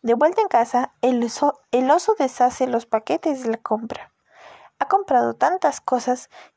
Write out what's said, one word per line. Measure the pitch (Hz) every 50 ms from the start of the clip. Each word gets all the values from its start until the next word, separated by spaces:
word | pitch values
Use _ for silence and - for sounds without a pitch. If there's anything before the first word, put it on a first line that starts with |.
| -
De | 233 233
vuelta | 233 294 320 370 453
en | 427
casa, | 381 - 233 240 - - 247 262 - _ _
el | - 254 254 240 233
oso, | 233 - - 294 294 - _ _ _
el | - 247 254 262
oso | 294 359 - - 440
deshace | - 285 262 - - 247 247 247 - 254
los | 254 247 247 226
paquetes | _ - 220 220 - 285 320 - 330 285 262 254
de | 226
la | 226
compra. | - _ - 220 220 233 226 - - - _ _ _ _ _ _ - - - - - - - _ _
Ha | -
comprado | - - 392 392 - 277 247 233 233 226
tantas | _ 254 294 359 381 - 294 262 -
cosas | _ - 254 247 226 254 254 254 - _ _ - - - _